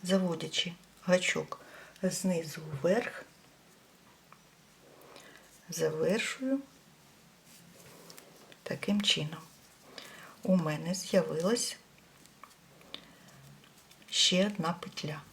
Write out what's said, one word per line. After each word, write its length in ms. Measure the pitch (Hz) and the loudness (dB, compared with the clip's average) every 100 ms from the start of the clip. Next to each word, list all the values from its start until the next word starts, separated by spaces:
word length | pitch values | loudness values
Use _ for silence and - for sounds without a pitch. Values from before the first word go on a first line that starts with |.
заводячи 680 | 180 190 180 160 156 - 175 - - - | 4 2 4 0 -2 -2 -2 -6 -20 -10
гачок 560 | - 180 - 160 151 - - - - - | 4 4 6 0 -4 -10 -14 -20 -20 -2
знизу 580 | 190 - 185 175 151 - 156 139 | -2 0 0 0 -4 -10 -8 0
вверх, 420 | 165 214 - - - - - - - - - - - - - - - - - - - - - - - - - - - | 2 2 2 -8 -16 -20 -20 -20 -20 -20 -20 -20 -20 -20 -20 -20 -20 -20 -20 -20 -20 -20 -20 -20 -20 -20 -20 -20 -12
завершую 920 | 165 160 156 160 214 - - 262 277 - - - - - - - - - - - - - - - - - - - - | -2 -2 2 2 2 0 -2 -2 -2 -2 -20 -20 -20 -20 -20 -20 -20 -20 -20 -20 -20 -20 -20 -20 -20 -20 -20 -20 -16
таким 400 | - - - 208 | -8 -6 0 2
чином. 380 | 202 - 151 160 - - - - - - - - - - | 2 0 -2 -8 -16 -20 -20 -20 -20 -18 -18 -18 -20 -8
У 140 | - 185 | 2 4
мене 380 | 156 151 160 | 4 -2 -2
з'явилась 800 | 185 - 196 160 156 175 240 - - - - - - - - - - - - - - - - - - - - - - - - - | -4 2 2 4 0 2 2 0 -6 -16 -20 -20 -20 -20 -20 -20 -20 -20 -20 -18 -18 -18 -20 -20 -20 -20 -20 -20 -20 -20 -20 -4
ще 360 | - - 185 202 | 2 4 4 2
одна 260 | 202 165 | 2 -2
петля. 480 | 170 190 - 151 151 - | -2 -8 -8 -8 -8 -12